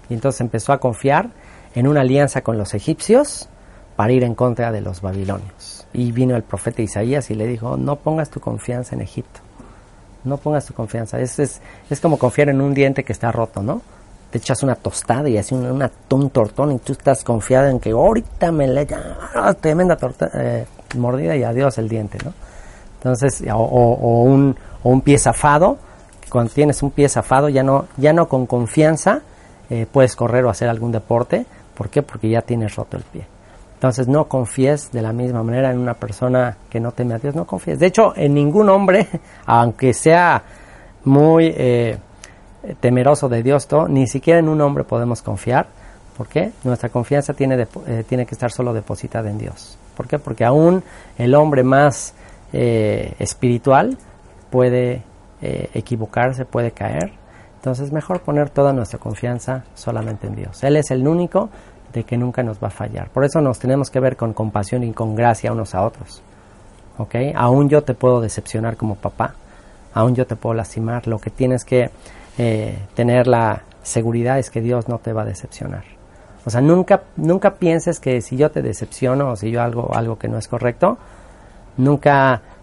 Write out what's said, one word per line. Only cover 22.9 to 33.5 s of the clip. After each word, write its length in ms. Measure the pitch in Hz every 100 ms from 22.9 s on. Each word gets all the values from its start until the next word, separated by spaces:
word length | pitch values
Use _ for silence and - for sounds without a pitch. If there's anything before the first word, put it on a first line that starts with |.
| -
Entonces, 440 | 127 123 139 - -
o, 80 | 107
o, 360 | 113 123 117
o 280 | - 117 120
un, 320 | 127 135 139 127 - -
o 80 | 123
un 100 | 131
pie 180 | 147 143
zafado. 600 | 127 - 147 151 190 285 - - - - -
Cuando 240 | 123 117
tienes 300 | - 147 -
un 80 | 139
pie 180 | 139 143
zafado, 400 | 117 - 131 147
ya 140 | 135
no, 240 | 135 135 - -
ya 160 | 143
no 160 | 165 165
con 180 | 131 123
confianza, 760 | 123 120 - 156 156 - 269 - - - - -
eh, 160 | 117 113
puedes 260 | 139 127 -
correr 280 | 120 123
o 60 | 123
hacer 180 | 104 120
algún 240 | 113 117
deporte. 540 | 113 - 117 120 185 247 - -
¿Por 140 | - 104
qué? 140 | 147
Porque 260 | 143 113 107
ya 140 | 113
tienes 340 | - 117 107 -
roto 220 | - 92
el 60 |
pie. 220 | - - - - -